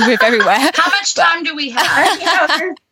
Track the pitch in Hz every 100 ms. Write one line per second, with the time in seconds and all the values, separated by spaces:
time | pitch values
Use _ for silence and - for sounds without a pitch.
0 | 226 220 220 233 185 202 285 - 349 392
1 | - - 339 330 302 302 277 240 - -
2 | 320 359 359 359 302 294 359 302 _